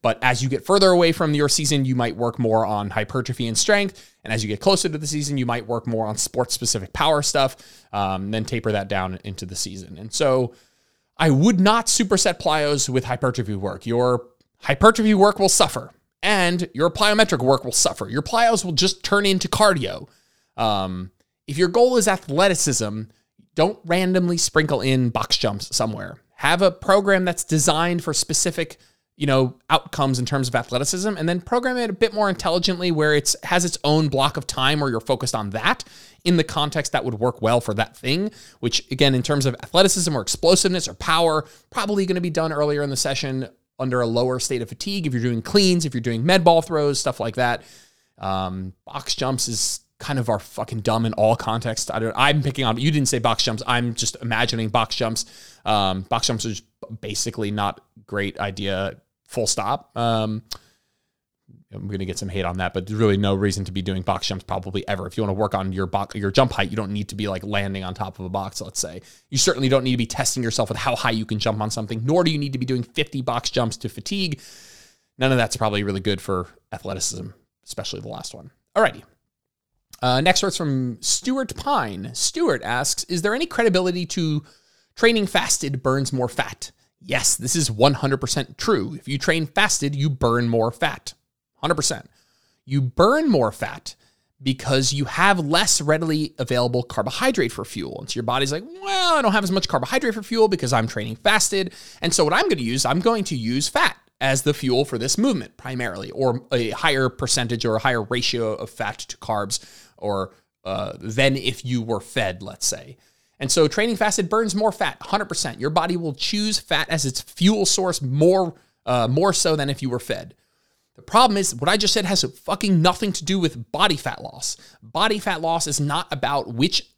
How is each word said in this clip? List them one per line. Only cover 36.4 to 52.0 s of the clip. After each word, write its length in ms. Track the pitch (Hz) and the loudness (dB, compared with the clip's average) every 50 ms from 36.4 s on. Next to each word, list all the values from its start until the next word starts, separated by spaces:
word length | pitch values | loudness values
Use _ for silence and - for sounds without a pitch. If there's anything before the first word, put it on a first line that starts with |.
| 156 | 2
context 480 | - - 156 147 147 - 160 143 - | 0 0 -2 -2 -2 -2 -4 -4 0
that 140 | - 139 - | -2 -2 -2
would 140 | 127 113 101 | -2 -2 0
work 200 | 113 123 - - | 0 0 0 0
well 220 | 110 110 120 120 | 2 2 2 2
for 140 | - - 104 | 2 0 -2
that 200 | 104 110 - - | -2 -2 -4 -4
thing, 360 | - - 123 139 175 202 220 - - - - - _ | -8 -2 -2 0 0 -2 -4 -8 -12 -20 -20 -14 _
which, 240 | - 120 - - - _ | -4 -2 -2 -2 -2 _
again, 220 | 131 127 143 139 135 | 0 2 4 4 4
in 80 | 127 | 2
terms 240 | 120 - 147 143 131 | 2 0 0 2 2
of 80 | 135 120 - | 0 -2 -4
athleticism 560 | - - - 175 196 190 - 196 170 165 151 | -10 2 4 6 6 6 4 2 0 0 -2
or 40 | 123 | -2
explosiveness 640 | 98 - - - - 165 185 180 - 190 180 175 - | -2 -4 -4 2 4 6 6 6 4 2 0 0 -4
or 80 | - - | -6 -10
power, 500 | - - - 160 165 170 165 156 156 151 - - - _ _ | -8 -2 0 2 4 4 4 2 2 -2 -4 -18 -20 _ _
probably 380 | - 240 208 202 208 196 190 | -6 -4 -2 0 0 0 0
gonna 120 | 180 180 180 | 0 0 -2
be 120 | 175 175 | -2 -2
done 200 | 156 165 160 160 | -2 -2 -2 0
earlier 300 | 156 147 147 147 147 147 | 0 0 0 0 2 0
in 80 | 147 139 | -2 -2
the 80 | 135 | -2
session 500 | 127 - 143 139 131 - 135 131 131 131 - _ _ _ _ _ | -2 -2 -2 -2 -2 -4 -4 -4 -4 -6 -8 _ _ _ _ _
under 240 | - 131 127 123 123 | -6 -4 -2 0 0
a 60 | 120 | 0
lower 320 | 117 113 120 123 127 127 127 | 2 2 2 2 2 0 -2
state 240 | - - 131 123 117 | -2 -2 -2 -4 -4
of 60 | - | -6
fatigue. 360 | 127 _ - 202 196 196 165 | -8 _ -6 -4 -4 -2 -2
If 80 | 147 127 | -2 -2
you're 80 | 120 | 0
doing 220 | 113 123 120 113 - | 0 0 -2 -2 -4
cleans, 420 | - - 208 196 185 180 175 156 | 2 2 4 6 6 4 4 0
if 80 | 147 127 | -2 -4
you're 80 | 120 | -2
doing 240 | 113 123 113 113 123 | -2 -2 -2 0 2
med 180 | 170 185 190 165 | 4 4 6 6
ball 200 | 175 170 165 160 | 6 6 6 4
throws, 360 | - 170 151 147 147 139 127 | 2 -2 0 0 0 0 0
stuff 200 | - 135 123 - | -2 -4 -2 -2
like 160 | 110 117 107 | -4 -4 0
that. 260 | 123 123 120 120 - - - - - - _ _ _ _ _ _ | 0 2 2 0 -2 -6 -16 -20 -20 -20 _ _ _ _ _ _
Um, 560 | _ 98 95 95 95 95 92 92 95 92 92 90 _ _ | _ -6 -4 -2 -2 -2 -4 -6 -6 -8 -10 -12 _ _
box 280 | - - 139 - - - | -14 -12 -12 -6 -6 -4
jumps 340 | - 135 131 135 127 - | -2 -2 -2 -2 -2 -2
is 340 | 123 113 104 - - - - _ _ _ _ | -4 -2 -2 -2 -2 -4 -6 _ _ _ _
kind 200 | - - 143 131 | -6 -4 -2 -2
of 100 | 120 113 | 0 0
our 80 | 110 | 0
fucking 440 | 104 - - - - 110 - - 113 | -2 -2 -8 -10 -10 -8 -6 -6 -4
dumb 260 | 101 117 110 113 113 | 0 0 0 2 0
in 60 | 113 - | 0 2
all 220 | - 107 110 113 | 4 4 4 4
contexts. 540 | - - - 110 120 120 120 110 - - - | 2 0 -4 -4 -2 -4 -4 -4 -4 -6 -4
I 80 | - | -4
don't, 160 | 110 | -4